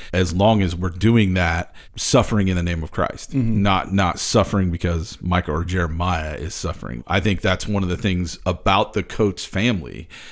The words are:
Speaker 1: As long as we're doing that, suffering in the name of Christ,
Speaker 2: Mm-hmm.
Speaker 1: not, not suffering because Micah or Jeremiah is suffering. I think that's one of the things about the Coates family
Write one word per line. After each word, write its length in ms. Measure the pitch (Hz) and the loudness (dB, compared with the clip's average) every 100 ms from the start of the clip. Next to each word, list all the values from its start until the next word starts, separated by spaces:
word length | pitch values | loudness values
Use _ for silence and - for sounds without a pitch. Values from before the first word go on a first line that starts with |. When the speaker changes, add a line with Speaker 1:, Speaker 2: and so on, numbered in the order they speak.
| - | -2
Speaker 1:
As 220 | 92 87 | 0 2
long 300 | 90 104 107 | 4 4 4
as 120 | 90 85 | 2 -2
we're 140 | 90 | -6
doing 460 | 85 107 117 98 92 | 2 4 6 4 2
that, 400 | 85 85 - - - - | 2 0 -4 -12 -16 -4
suffering 520 | - 131 110 110 95 | 4 4 4 2 2
in 80 | 90 | 2
the 80 | |
name 180 | 87 82 | 0 -2
of 80 | 78 | -4
Christ, 380 | - - - - | -4 -4 -4 -6
Speaker 2:
Mm-hmm. 300 | 135 113 107 | -2 0 2
Speaker 1:
not, 320 | 98 95 - | 2 2 0
not 240 | 98 90 - | 0 0 0
suffering 520 | - 117 95 101 90 | 2 2 4 2 0
because 480 | 85 87 82 - - | 0 -2 -2 -4 -6
Micah 300 | 90 90 78 | 0 0 0
or 120 | 78 | -4
Jeremiah 720 | 85 92 82 82 90 82 78 | -2 -2 -2 -2 -2 -2 -4
is 220 | 76 - - | -6 -8 -6
suffering. 480 | 82 - - 60 - | -6 -6 -8 -10 -2
I 140 | 95 | 0
think 220 | 107 90 | 2 0
that's 260 | 98 92 - | 0 0 0
one 160 | 101 | -2
of 60 | 90 | -2
the 80 | 87 | -2
things 420 | 101 90 85 - 92 | 0 0 -2 -4 -4
about 460 | 87 101 98 110 | -2 2 2 2
the 100 | 104 | -2
Coates 420 | - - 104 - - | -4 0 0 0 -6
family 640 | 113 120 98 65 52 - - - | 0 0 0 -4 -12 -14 -18 -20